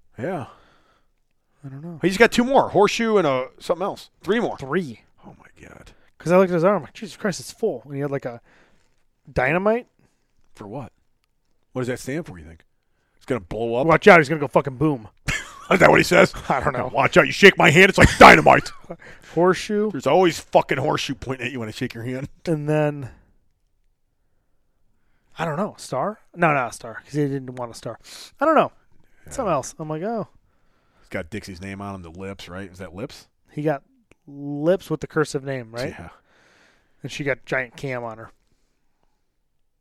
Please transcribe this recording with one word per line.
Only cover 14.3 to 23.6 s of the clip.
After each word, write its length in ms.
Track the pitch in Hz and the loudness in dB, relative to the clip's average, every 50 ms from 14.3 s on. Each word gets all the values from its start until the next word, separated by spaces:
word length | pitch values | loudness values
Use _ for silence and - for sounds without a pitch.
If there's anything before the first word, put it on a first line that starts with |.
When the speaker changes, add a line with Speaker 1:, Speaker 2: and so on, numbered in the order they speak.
| 160 151 | -2 -4
Speaker 2:
go 60 | 143 - | -4 -2
fucking 260 | - 175 139 143 127 | 0 0 0 -2 -4
boom. 320 | 120 151 156 143 117 107 - - _ _ - | -2 -2 -2 -2 -4 -8 -14 -20 _ _ -10
Speaker 1:
<laughs> 440 | - - - - - - - - | -8 -8 -10 -14 -18 -14 -4 -2
Is 80 | 190 190 | 2 4
that 100 | - - | 6 6
what 100 | - - | 6 4
he 40 | 160 | 4
says? 300 | - 175 170 180 - - - - - | 4 6 6 6 4 2 -4 -6 -4
Speaker 2:
I 100 | 156 131 | -4 -2
don't 140 | - 143 127 | -2 -4 -4
know. 140 | 120 - 127 | -4 -6 -4
Speaker 1:
"Watch 280 | - 135 131 - - | 0 0 0 4 4
out, 100 | 175 147 135 | 4 4 4
you 40 | |
shake 260 | 127 - 202 190 - - | 4 6 6 6 8 8
my 120 | 165 170 | 6 6
hand, 180 | 139 180 190 196 | 6 6 6 6
it's 80 | - 185 | 6 6
like 120 | 151 - - - | 4 4 8 10
dynamite." 520 | - - - 160 147 147 - 143 - - - - - - | 10 12 12 10 8 6 6 6 4 -2 -8 -16 -16 -18
Speaker 2:
<laughs> 440 | 170 - - - - - - - - | -18 -18 -20 -20 -20 -20 -20 -6 -2
Horseshoe. 580 | 160 175 185 175 - - - 214 208 214 214 | 2 2 2 2 0 -2 -4 -2 -2 -2 -2
Speaker 1:
There's 160 | 175 131 - 131 | -4 -2 0 2
always 320 | 151 180 190 170 151 - | 4 4 4 4 2 -2
fucking 380 | - - - 165 - - 156 135 | -4 0 2 2 2 2 -2 -2
horseshoe 340 | 135 151 151 143 - - 131 | -2 -2 -2 -2 -4 -6 -8
pointing 300 | - - 135 135 - - | -8 -8 -8 -8 -6 -8
at 80 | 127 143 | -8 -8
you 60 | 123 | -8
when 100 | 110 107 | -8 -10
I 20 | |
shake 220 | 101 - 127 120 - | -8 -8 -8 -8 -8
your 100 | - 110 | -10 -10
hand. 240 | 127 127 131 135 - - _ - | -10 -8 -8 -10 -12 -14 _ -6
Speaker 2:
And 220 | 180 160 151 147 151 | -4 -4 -4 -2 -2
then, 440 | 151 151 151 147 147 143 135 107 - - _ _ _ _ _ _ _ _ | 0 0 0 0 -2 -6 -10 -14 -16 -20 _ _ _ _ _ _ _ _